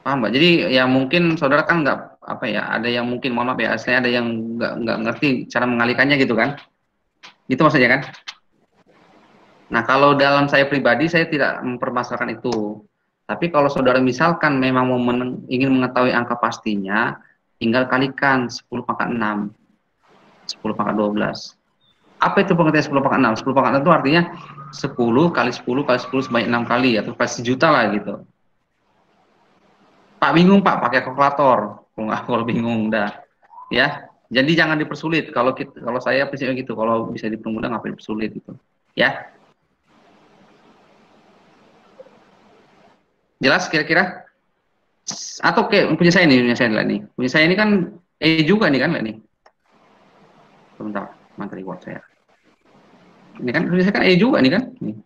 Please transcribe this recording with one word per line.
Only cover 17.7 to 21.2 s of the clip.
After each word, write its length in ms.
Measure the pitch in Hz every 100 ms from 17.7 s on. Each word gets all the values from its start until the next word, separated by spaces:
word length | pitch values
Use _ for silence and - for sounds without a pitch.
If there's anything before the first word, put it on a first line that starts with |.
| 123 127
kalikan 640 | 127 135 - 139 131 120
sepuluh 320 | - _ 123
pangkat 320 | - 117 -
enam, 400 | 117 107 104 104 _ _ _ _ _ _ _ _ _ -
sepuluh 240 | - 107
pangkat 240 | 107 101 104
dua 120 | 104
belas. 400 | 104